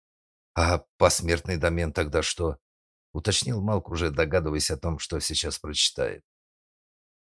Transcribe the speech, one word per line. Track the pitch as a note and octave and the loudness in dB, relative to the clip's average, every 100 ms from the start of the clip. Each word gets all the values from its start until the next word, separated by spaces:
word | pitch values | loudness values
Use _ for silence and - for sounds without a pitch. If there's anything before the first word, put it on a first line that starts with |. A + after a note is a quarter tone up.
| _ _ _ _ _ | _ _ _ _ _
"А | - E2+ F2 - - | 0 2 2 -2 4
посмертный | F2+ - E2 E2 - F2 | 4 4 2 0 0 0
домен | E2+ E2+ E2 | 0 0 0
тогда | D2+ D#2 D#2+ | -2 0 0
что?" | D#2 - E2+ C#2+ _ _ _ _ _ | -2 -2 -4 -4 _ _ _ _ _
уточнил | F2 G#2 F#2+ - A#2 | -4 0 0 0 -2
Малк, | G#2 G#2 - | 0 0 -2
уже | E2 E2+ | -2 0
догадываясь | D2 D#2+ F2+ D#2 D2+ - | 2 2 2 2 0 -2
о | D#2 | -2
том, | E2+ D#2 | -4 -4
что | - D#2+ | -4 -4
сейчас | - D#2 D#2+ - | -2 -4 -4 -6
прочитает. | D2+ D2 - - A#1+ - - _ _ _ _ _ _ _ _ _ _ | -6 -2 0 0 -4 -4 -16 _ _ _ _ _ _ _ _ _ _